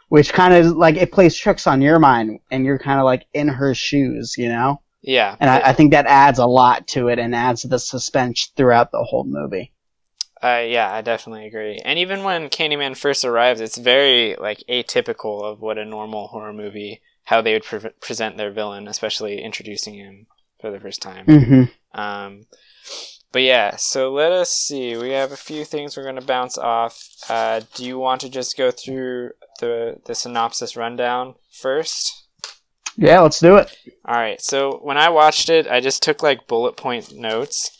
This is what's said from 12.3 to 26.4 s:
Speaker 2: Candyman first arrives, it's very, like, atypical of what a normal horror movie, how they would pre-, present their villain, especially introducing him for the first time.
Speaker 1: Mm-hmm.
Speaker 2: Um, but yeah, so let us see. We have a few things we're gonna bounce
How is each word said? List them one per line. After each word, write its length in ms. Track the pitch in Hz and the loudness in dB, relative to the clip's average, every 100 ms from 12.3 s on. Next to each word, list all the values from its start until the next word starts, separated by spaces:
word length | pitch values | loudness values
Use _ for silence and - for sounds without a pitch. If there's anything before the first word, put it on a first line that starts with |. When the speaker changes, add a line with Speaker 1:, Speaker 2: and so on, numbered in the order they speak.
| 175 147 | -6 -4
Speaker 2:
Candyman 480 | - 156 147 139 131 | -4 -2 -4 -6 -4
first 260 | 143 135 | -4 -2
arrives, 380 | 131 117 123 113 | -2 2 2 0
it's 160 | 110 - | -4 -4
very, 580 | 123 131 139 123 113 - | 2 4 4 2 0 -4
like, 240 | 104 104 - | -8 -10 -8
atypical 760 | 123 - 127 120 110 110 104 | -8 -4 -4 -4 -6 -8 -8
of 180 | 104 107 | -10 -10
what 160 | 110 107 | -10 -8
a 80 | 107 | -10
normal 420 | 107 107 107 101 | -12 -12 -12 -12
horror 260 | 117 107 | -14 -14
movie, 480 | 107 104 104 104 113 _ _ | -14 -14 -12 -14 -16 _ _
how 180 | - 113 | -2 -2
they 120 | 110 | 0
would 100 | 110 | -2
pre-, 260 | - 107 110 - | -4 -12 -14 -16
present 360 | - 113 110 98 | -14 -10 -8 -8
their 140 | 104 | -10
villain, 360 | 104 104 101 101 | -8 -10 -10 -14
especially 540 | - 107 107 107 101 | -10 -8 -8 -8 -10
introducing 520 | 113 - 107 104 - 104 | -12 -14 -14 -14 -14 -14
him 320 | 98 98 110 _ _ _ | -20 -20 _ _ _ _
for 100 | 107 | -14
the 100 | 98 | -14
first 220 | 101 - | -14 -16
time. 240 | - 92 - | -16 -4 6
Speaker 1:
Mm-hmm. 720 | 151 120 131 127 _ _ - | 6 8 6 4 _ _ -12
Speaker 2:
Um, 460 | 104 101 101 101 110 _ _ _ - - - - _ | -10 -10 -14 -18 _ _ _ _ -18 -16 -16 -20 _
but 100 | 127 | 0
yeah, 340 | 131 127 101 92 | 2 2 0 -4
so 340 | - 135 131 | -6 -4 -4
let 200 | 139 160 | 0 0
us 200 | 180 170 | 0 -2
see. 440 | - - 143 123 117 | -4 -6 -6 -8 -8
We 140 | 123 | -6
have 200 | 135 135 | -4 -6
a 60 | 139 | -8
few 280 | - 151 151 | -14 -12 -10
things 300 | 151 147 143 | -10 -10 -12
we're 80 | |
gonna 180 | 135 131 | -14 -10
bounce 360 | 135 123 | -6 -4